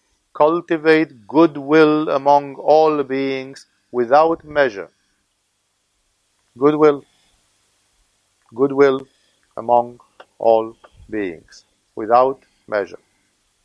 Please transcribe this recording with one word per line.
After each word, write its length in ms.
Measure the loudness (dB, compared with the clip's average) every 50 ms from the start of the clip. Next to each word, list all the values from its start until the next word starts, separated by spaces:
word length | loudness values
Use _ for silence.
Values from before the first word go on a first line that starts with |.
| _ _ _ _ _ _ -2
cultivate 920 | 0 0 0 0 -2 -4 -6 -6 -2 2 2 2 2 0 -2 -8 -14 -16 -2
goodwill 800 | 2 2 2 2 0 -4 -4 0 2 4 4 4 2 0 -2 -2
among 460 | -4 -2 0 2 2 0 0 -4 -10
all 460 | -6 0 2 2 4 2 2 0 -2
beings 640 | -4 -4 -4 -4 -4 -4 -6 -8 -10 -14 -18 -20 -20 _ _ _ _ _
without 520 | -6 -4 0 2 2 2 2 2 -2 -6 -8
measure. 480 | -6 -2 -2 -2 -2 -2 -6 -12 -16 _ _ _ _ _ _ _ _ _ _ _ _ _ _ _ _ _ _ _ _ _ _ _ _ _ _ _ _ _ _ _ _ _
Goodwill. 480 | -2 0 0 2 2 2 2 2 0 -6 _ _ _ _ _ _ _ _ _ _ _ _ _ _ _ _ _ _ _ _ _ _ _ _ _ _ _ _ _ -4
Goodwill 540 | -2 -2 0 2 2 2 2 2 -2 -8 -14 _ _ _ _ _ _ _ _ _
among 440 | -12 -4 0 0 0 0 -2 -8 -20 _ _ _ -20 -20 _ _ -4
all 360 | 0 2 2 2 0 -4 -10 _ -20 _ _ -20 -18 -12
beings 560 | -10 -8 -8 -8 -10 -14 -18 _ -20 -20 _ _ _ _ _ _ _
without 460 | -12 -4 0 2 2 2 0 -2 -6 _ _ _ _ _ -8
measure. 300 | -6 -6 -6 -6 -10 -18 _ _ _ _ _ _ _ _ _ _ _ _ _